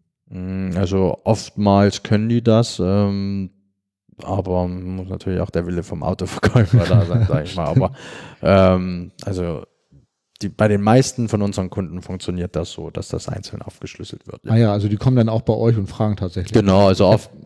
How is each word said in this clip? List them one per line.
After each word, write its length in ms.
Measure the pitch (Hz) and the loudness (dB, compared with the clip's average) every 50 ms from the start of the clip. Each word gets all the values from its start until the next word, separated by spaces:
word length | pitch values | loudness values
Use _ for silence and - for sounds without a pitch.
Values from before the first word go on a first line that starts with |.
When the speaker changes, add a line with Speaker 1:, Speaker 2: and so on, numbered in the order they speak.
| _ _ _ _ _ - | _ _ _ _ _ -16
Speaker 1:
Mm, 460 | - 90 92 92 92 95 95 92 87 | -14 -12 -10 -8 -6 -6 -6 -4 -2
also 420 | 87 101 95 95 95 92 90 - - - | -2 -2 0 0 2 0 0 0 -2 0
oftmals 760 | - 110 104 - - - - 104 101 98 98 101 104 - - - | -2 -2 -2 -2 -10 -6 -2 2 4 6 6 6 4 2 0 -4
können 260 | - 110 104 107 113 | -2 0 0 0 0
die 140 | 117 120 117 | 0 0 2
das, 380 | 120 110 110 117 - - - 90 | 4 4 4 4 0 -2 -4 -2
ähm, 680 | 90 95 101 101 101 98 98 98 98 98 98 95 92 _ _ _ _ _ _ _ _ _ _ _ _ _ - - | 0 2 2 2 0 0 -2 -4 -4 -6 -6 -6 -8 _ _ _ _ _ _ _ _ _ _ _ _ _ -16 -10
aber 460 | - 95 101 95 95 90 90 90 90 | -6 -4 -4 -2 -2 -2 -2 -2 -2
muss 400 | 90 90 92 90 92 92 92 92 | -4 -8 -8 -8 -8 -8 -8 -8
natürlich 320 | 92 90 - - 92 90 | -10 -8 -6 -4 -4 -4
auch 100 | 87 - | -4 -4
der 160 | - 82 87 | -4 -4 -4
Wille 160 | 87 90 85 85 | -4 -4 -6 -6
vom 200 | - - 85 - | -6 -8 -6 -4
Autoverkäufer 800 | - 92 - 92 92 - - - 104 - 127 113 - - 117 87 | -4 -4 -4 -4 -8 -6 -2 -2 2 4 4 2 4 4 2 4
da 180 | 82 90 90 87 | 4 2 2 2
sein, 220 | 85 87 120 117 90 | 2 0 0 0 2
sag 160 | 80 78 76 | 0 0 -2
ich 120 | - - | -4 -6
mal. 80 | 92 82 | -6 -4
Speaker 2:
<laughs> 40 | 69 | 0
Speaker 1:
Aber, 220 | 80 - 92 92 - - - - - - - - - - - | 0 0 0 0 -4 -6 -18 -20 -20 -18 -20 -20 -12 -4 2
ähm, 680 | 80 95 98 95 95 92 90 92 92 90 87 87 90 - - - | 4 6 6 6 6 4 4 0 -2 -6 -8 -10 -12 -14 -14 -10
also 400 | - 95 92 87 85 82 64 - - _ _ _ _ _ _ _ _ _ _ _ _ _ - - | -8 -6 -4 -4 -4 -6 -8 -10 -16 _ _ _ _ _ _ _ _ _ _ _ _ _ -10 -10
die, 60 | 98 | -8
bei 180 | 80 - 107 | -2 0 2
den 160 | 107 104 101 101 | 2 2 2 2
meisten 460 | 107 113 131 135 - - - 117 107 | 4 4 4 4 2 -2 -6 -4 -2
von 120 | - 104 | -2 -2
unseren 300 | 101 101 98 - 95 90 | -2 -2 -2 -4 -6 -6
Kunden 320 | - - 98 80 78 90 87 | -4 -6 -6 -6 -8 -12 -12
funktioniert 540 | - 90 90 - - 90 90 87 90 - | -10 -12 -10 -8 -8 -6 -6 -6 -6 -4
das 160 | 85 82 - - | -6 -6 -6 -8
so, 180 | - 80 82 | -12 -12 -10
dass 160 | 80 - - - | -10 -10 -10 -8
das 200 | - - - - | -8 -10 -8 -8
einzeln 340 | - - - - - - - | -10 -10 -10 -12 -14 -14 -14
aufgeschlüsselt 640 | - - _ - - - - - - - - _ | -14 -18 _ -16 -16 -16 -16 -18 -16 -16 -18 _
wird, 180 | - - - - | -18 -20 -12 -4
ja. 60 | - | 0
Speaker 2:
Ah 60 | 110 | 2
ja, 160 | 113 117 110 101 | 2 4 2 2
also 160 | 104 101 107 | 0 -2 -2
die 80 | 104 | -2
kommen 200 | 104 - 127 127 | 0 0 0 2
dann 120 | 127 113 113 | 2 2 2
auch 140 | 110 110 - | 0 -2 0
bei 100 | - 113 | 0 -2
euch 240 | 110 110 117 117 | 0 2 0 0
und 100 | 107 95 | 0 -2
fragen 300 | 92 - - 113 107 104 | -6 -4 -4 -2 -2 -2
tatsächlich. 360 | 98 98 90 - 92 90 - - | -4 -6 -6 -6 -6 -4 2 2
Speaker 1:
Genau, 360 | 113 104 98 95 98 101 98 | 4 6 6 6 6 6 6
also 180 | 95 - 101 | 6 4 6
oft, 260 | 90 107 107 - - - | 4 4 4 2 -4 -20
Speaker 2:
Mhm. 80 | - - | -20 -8